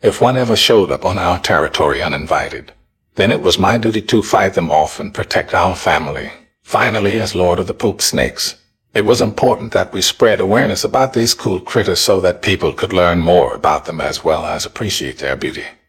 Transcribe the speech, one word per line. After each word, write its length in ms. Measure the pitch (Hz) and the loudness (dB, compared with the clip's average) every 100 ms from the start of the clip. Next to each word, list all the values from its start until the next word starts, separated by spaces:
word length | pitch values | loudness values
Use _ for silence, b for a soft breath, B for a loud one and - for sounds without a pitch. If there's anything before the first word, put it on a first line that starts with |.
If 180 | 113 98 | 0 2
one 160 | 123 127 | 2 2
ever 220 | 123 107 | 2 2
showed 340 | - 113 90 | 4 4 4
up 140 | - - | 0 -2
on 120 | 98 | -2
our 220 | 85 82 | 0 -2
territory 640 | - 87 76 - 78 69 | 0 0 0 0 0 0
uninvited, 720 | 78 71 76 78 71 - - _ _ _ _ - | -2 -4 -2 -2 -2 -10 -16 _ _ _ _ 0
then 160 | 101 | 0
it 100 | 139 | 2
was 160 | - 87 | 0 2
my 200 | 95 120 | 2 2
duty 240 | 113 110 | 0 -2
to 200 | 101 113 | 0 0
fight 320 | 101 113 98 | 2 2 2
them 160 | - 82 | 0 0
off 300 | 76 78 - | 2 0 -4
and 140 | - | -12
protect 400 | - - - - | -8 -4 -4 -2
our 220 | 87 87 90 | 0 0 0
family. 540 | - 78 78 65 - - _ _ | -2 -2 -2 -8 -10 -16 _ _
Finally, 600 | _ - - 107 101 110 | _ -2 0 0 0 0
as 140 | 98 - | -2 0
Lord 220 | 90 90 | 2 2
of 100 | 92 | -2
the 60 | |
Poop 280 | - 110 92 | -2 -2 0
Snakes, 540 | - - 62 - - - _ _ _ | -2 0 -2 -2 -8 -8 _ _ _
it 120 | 117 104 | -2 2
was 160 | 120 | 2
important 500 | 110 107 123 120 113 | 2 2 0 0 -2
that 220 | 95 92 | -2 -2
we 80 | 98 | -2
spread 380 | 92 - 120 98 | -4 2 2 4
awareness 440 | 95 107 135 98 | 2 2 2 -2
about 300 | 107 131 135 | -2 0 0
these 200 | 120 117 | 0 0
cool 260 | - - 92 | -2 -2 -4
critters 400 | - 120 98 87 | -2 -2 0 0
so 200 | - 98 | 2 2
that 200 | 90 87 | 2 0
people 320 | - 95 82 | -2 0 0
could 200 | 78 - | -2 -2
learn 260 | 92 87 87 | 2 4 2
more 340 | 82 87 65 | 4 4 4
about 320 | - 80 76 - | 0 0 0 -4
them 160 | 82 | -6
as 220 | 71 - | -6 -4
well 220 | 80 78 73 | -2 -2 -2
as 200 | 78 - | -6 -8
appreciate 540 | - 107 - 69 64 | -8 -6 -4 -6 -6
their 160 | 69 65 | -6 -4
beauty. 300 | 69 62 - - | -6 -8 -14 -16